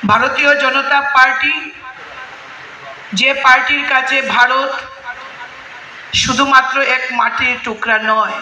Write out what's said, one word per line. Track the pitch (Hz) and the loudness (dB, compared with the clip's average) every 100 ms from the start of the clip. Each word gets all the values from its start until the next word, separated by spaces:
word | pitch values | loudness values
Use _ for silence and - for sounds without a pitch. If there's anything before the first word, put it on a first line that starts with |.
| 208 | 2
ভারতীয় | 220 262 - 285 285 | 2 2 2 2 4
জনতা | 262 269 269 285 | 2 0 2 0
পার্টি | 269 - 262 262 285 311 311 - - - - - - - - - - - - - - | 2 4 4 4 -2 -2 -8 -16 -18 -18 -18 -16 -16 -18 -18 -18 -18 -18 -18 -16 -8
যে | 190 262 | 0 0
পার্টির | 277 262 254 254 285 277 | 2 4 4 4 -2 0
কাছে | 262 254 277 | 0 0 -2
ভারত | 226 202 247 269 269 - - - - 254 262 - - - - - - - - - | 0 2 4 2 0 -6 -10 -14 -14 -12 -14 -16 -16 -18 -18 -18 -18 -18 -4 -2
শুধুমাত্র | - 247 277 262 254 269 | 0 0 4 4 4 0
এক | 262 254 254 | 0 0 -2
মাটির | 247 233 - 262 247 | -2 -2 0 -2 -2
টুকরা | 240 214 220 214 | -6 -6 0 0
নয় | 220 220 262 - | 2 0 0 -4